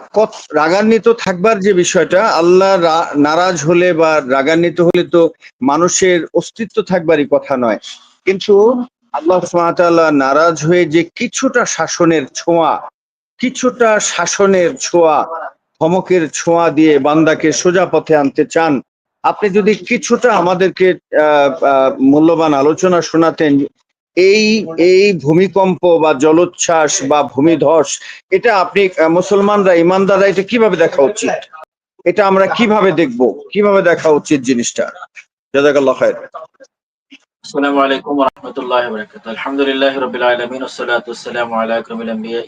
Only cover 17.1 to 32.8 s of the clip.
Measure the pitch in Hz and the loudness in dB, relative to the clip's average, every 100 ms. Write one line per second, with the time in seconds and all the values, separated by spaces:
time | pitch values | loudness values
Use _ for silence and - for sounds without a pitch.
17.1 | 151 160 151 156 143 180 180 175 156 - | 2 2 0 -2 0 0 0 0 -2 0
18.1 | 151 139 147 143 165 160 135 - _ _ | 0 0 -2 -2 0 0 -2 -6 _ _
19.1 | _ 156 170 208 190 202 202 175 240 - | _ -4 -2 -2 0 0 -2 -4 -6 -2
20.1 | 233 240 202 175 180 185 151 185 170 - | 0 2 0 0 0 -2 2 0 0 -2
21.1 | 143 151 147 143 - 139 135 131 127 135 | 0 2 4 2 0 0 2 2 2 2
22.1 | 147 160 165 160 143 143 156 185 175 160 | 4 4 2 0 2 0 0 0 0 0
23.1 | 165 165 160 156 143 143 _ _ _ _ | 0 0 2 0 0 -2 _ _ _ _
24.1 | - 185 214 214 220 165 165 175 185 208 | 0 2 4 2 0 -2 0 2 4 4
25.1 | 180 139 160 190 196 190 170 175 165 160 | 0 0 2 2 0 0 0 2 2 2
26.1 | 139 156 160 175 - - 165 151 - 135 | 2 2 4 2 -2 -2 0 0 -2 -2
27.1 | 147 139 - 156 160 139 160 139 - - | -2 -2 0 0 2 2 2 0 -6 -14
28.1 | - - 185 240 208 180 190 196 - 160 | -20 -4 -2 0 0 0 0 0 0 0
29.1 | 170 180 202 202 208 190 170 165 190 196 | 0 0 0 2 2 2 2 2 2 2
30.1 | 196 196 190 190 240 220 175 160 135 185 | 2 2 0 -2 0 2 2 0 2 0
31.1 | 208 - 78 - - - _ _ _ 175 | 0 -6 -6 -10 -20 -20 _ _ _ -4
32.1 | 175 196 190 190 165 226 214 | 0 2 2 0 0 0 2